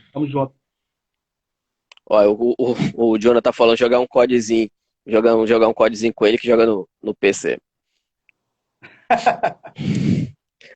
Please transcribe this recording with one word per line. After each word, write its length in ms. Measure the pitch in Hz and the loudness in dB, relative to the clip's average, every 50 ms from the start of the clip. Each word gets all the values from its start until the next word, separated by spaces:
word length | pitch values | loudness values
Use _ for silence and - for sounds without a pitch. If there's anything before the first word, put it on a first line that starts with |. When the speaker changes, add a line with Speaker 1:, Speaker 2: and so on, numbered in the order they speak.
| _ _ - | _ _ -10
Speaker 1:
Tamo 140 | 139 151 139 | -8 -8 -6
junto. 260 | 135 143 135 135 _ _ _ _ _ _ _ _ _ _ _ _ _ _ _ _ _ _ _ _ _ _ _ _ _ _ _ _ - _ _ - | -4 -6 -6 -6 _ _ _ _ _ _ _ _ _ _ _ _ _ _ _ _ _ _ _ _ _ _ _ _ _ _ _ _ -20 _ _ 0
Speaker 2:
Ó, 200 | 107 107 104 104 | 2 4 4 4
o, 280 | 107 104 120 120 120 - | 2 0 0 -2 -2 -2
o, 160 | 131 123 120 104 - - - - 117 117 | -2 -4 -2 -4 -4 -6 -4 -2 0 0
o 60 | 110 110 | 0 2
Jonathan 240 | 104 120 120 117 | 2 2 2 2
tá 120 | - 123 117 | 2 0 0
falando 240 | - 120 117 117 113 | 2 2 2 2 2
jogar 220 | 123 120 123 123 | 0 0 0 0
um 60 | 127 | 0
codezinho. 640 | - - 131 123 127 123 120 113 107 113 113 110 104 _ _ _ _ _ _ _ - | 0 0 0 0 2 0 -2 -2 0 -2 -2 -2 -2 _ _ _ _ _ _ _ -2
Jogar 260 | 110 110 113 117 113 | -2 2 2 4 2
um, 120 | 113 110 107 | 2 2 2
jogar 200 | 117 113 113 110 | 2 2 2 2
um 60 | 107 | 2
codezinho 400 | - 113 113 117 104 110 117 - | 2 0 0 0 -2 -4 -4 -4
com 140 | - 113 104 | 0 0 0
ele 100 | 113 120 | 0 0
que 80 | - | -2
joga 220 | 120 120 117 113 113 | 0 2 2 2 2
no, 200 | 107 98 87 _ _ _ | 0 -4 -6 _ _ _
no 140 | - 107 104 | -10 -10 -8
P 180 | - - 98 95 | -2 -2 -2 -2
C. 240 | - - 80 60 - _ _ _ _ _ _ _ _ _ _ _ _ _ _ _ _ _ _ _ _ _ _ _ _ _ - _ _ _ - | -2 -4 -6 -6 -6 _ _ _ _ _ _ _ _ _ _ _ _ _ _ _ _ _ _ _ _ _ _ _ _ _ -20 _ _ _ -2
Speaker 1:
<laughs> 1300 | 240 - - 240 - - - 180 - _ _ - _ - - - - - - - - - - - - _ _ _ _ _ - - - | -2 0 0 -2 -2 -2 -4 -8 -8 _ _ -20 _ -10 -6 -4 -4 -2 -2 -2 -2 -2 -4 -8 -10 _ _ _ _ _ -20 -18 -6